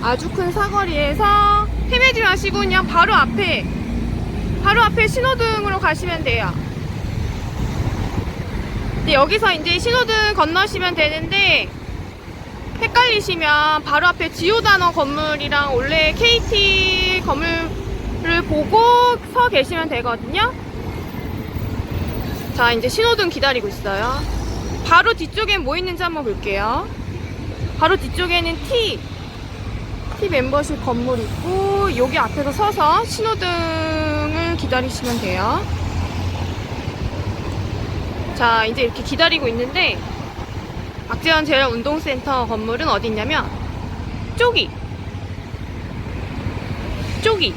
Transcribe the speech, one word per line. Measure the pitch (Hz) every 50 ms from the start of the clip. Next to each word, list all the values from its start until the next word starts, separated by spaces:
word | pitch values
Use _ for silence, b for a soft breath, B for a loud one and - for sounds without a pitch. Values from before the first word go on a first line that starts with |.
| -
아주 | 240 247 247 - 339
큰 | - - 359 349
사거리에서 | 349 427 403 403 392 403 392 349 320 294 294 285 285 - 415 403 415 415 415 415 415 415 415 - - - - -
헤매지 | 494 494 523 523 494 466
마시고 | 453 381 370 392 - 392 370 403
그냥 | 403 381 370 370 370
바로 | - - 339 339 392 415
앞에, | 339 277 - - - 392 359 - 208 - - - - - - - - - - - - - - - - - - - - -
바로 | 392 415 466 453
앞에 | 415 - 466 440
신호등으로 | 415 - 523 494 523 523 480 466 453 440 427 415 403 392 392
가시면 | 381 330 311 302 359 359 339 320 311
돼요. | 262 233 233 208 180 160 - - - - - - - - - - - - - - - - - - - - - - - - - - - - - - - - - - - - - - - - - - - - - - - -
근데 | - - - 302
여기서 | 262 285 302 392 427 440 403 359
이제 | 311 302 339 349 359
신호등 | - 466 466 508 494 453 440 440 427 427 415
건너시면 | 381 302 311 330 370 392 415 - 381 370 359 349
되는데 | 339 311 302 311 320 320 330 370 392 403 370 320 262 196 - - - - - - - - - - - - - - - - - - - - - - -
헷갈리시면 | 453 453 - 480 494 494 453 415 - - 359 339 320 302 294 294 302 311 311 302 294
바로 | - 285 302 339
앞에 | 359 349 - 339 330
지오다노 | - - 320 359 440 466 - 427 403 381 359 349
건물이랑 | 339 339 294 277 285 302 311 302 302 285 285 285 285 285 285 285 262
올레 | 240 262 277 311 320 311 311 -
케이티 | - 466 466 466 466 453 - 453 403 403 392 381 381 381 381 370 370 370 370 370 370 370
건물을 | 359 - 285 320 330 330 330 330 330 - - - - - - - - - - - 330 339 339 349
보고 | - 311 302 294 - - 440 453 480 480 480 494 494 480 - - - -
서 | 494 480 494
계시면 | 415 277 269 - 359 330 320 311
되거든요. | 294 240 233 240 233 226 - - 302 381 440 494 508 - - - - - - - - - - - - - - - - - - - - - - - - - - - - - - - - - - - - - - - -
자, | - 247 240 233
이제 | 226 226
신호등 | 254 - - 453 466 466 427 403 339
기다리고 | - 269 247 277 262 247 208
있어요. | 202 196 - - 208 196 196 214 247 262 277 - - - - - - - - - - - - -
바로 | - 330 349 370 466 440
뒤쪽엔 | - 330 - - 392 440 427 415 381 285
뭐 | 254 302
있는지 | 349 370 381 349 320 370
한번 | 349 330 311 277
볼게요. | 226 196 196 - 202 196 196 202 220 240 302 392 427 - - - - - - - - - - - - - - - - - -
바로 | - 320 381
뒤쪽에는 | - - - - - 359 349 349 349 330 330 330 - -
T, | - 539 480 453 381 247 - - - - - - - - - - - - - - - - - - - - - - - - -
T | 415 392
멤버십 | 330 269 254 262 262 285 294 - 196 - -
건물 | 262 233 240 240 254 254 226
있고 | 220 - - - - 349 370 381 392 392 392 392 403 - 269
여기 | 233 247 262 262
앞에서 | 311 240 220 - 294 277 277
서서 | 269 - 427 415 403 381 320 294 330 392 453
신호등을 | - - - 440 453 440 415 370 359 349 339 330 320 320 320 320 320 320 311 311 311 302 302 302 302 302 320 330 339 339
기다리시면 | - - 240 254 254 254 262 240 - - 240 240 226
돼요. | 220 185 180 185 196 226 277 370 - - - - - - - - - - - - - - - - - - - - - - - - - - - - - - - - - - - - - - - - - - - - - - - - - - - - - - -
자, | - 240 233 226 226 220
이제 | 220 240 - 254
이렇게 | 233 233 - 233
기다리고 | - 285 302 320 339 339 320 285 240
있는데 | 226 233 247 254 277 359 359 277 202 - - - - - - - - - - - - - - - - - - - - - - -
박재원 | 233 - - 330 320 311 311
재활운동센터 | 294 294 262 269 262 226 233 226 277 294 311 - 302 262 254 247 294 269 254 233
건물은 | 226 226 214 220 226 233 247 320
어디 | 311 226 202 226
있냐면 | 262 220 214 214 262 311 285 208 - - - - - - - - - - - - - - - - - -
쪼기, | - 480 494 453 - 196 - - - - - - - - - - - - - - - - - - - - - - - - - - - - - - - - - - - - - - - - - - - - - - - - - - -
쪼기. | - 440 453 392 320 202 -